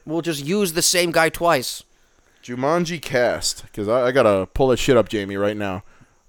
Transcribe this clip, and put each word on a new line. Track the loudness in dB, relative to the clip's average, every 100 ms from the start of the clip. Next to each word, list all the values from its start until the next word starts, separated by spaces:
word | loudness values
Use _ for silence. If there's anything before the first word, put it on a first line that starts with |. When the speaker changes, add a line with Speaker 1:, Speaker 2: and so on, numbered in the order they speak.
| -6
Speaker 1:
We'll | -4
just | -4 -4 -2
use | 0 0
the | 0
same | 0 0 0
guy | 2 0
twice." | 0 0 0 -2 -10 -16 _ _ _ _ _
Speaker 2:
Jumanji | -10 -4 0 0 -2 -6
cast, | -2 0 2 0 -4 -8 -10
'cause | -6 0
I, | 0 2
I |
gotta | 4 4 4 0
pull | 0 2
that | 2
shit | 4 4
up, | 2
Jamie, | -2 -4 -2
right | -2 -2
now. | -4 -6 -10 -20 _ _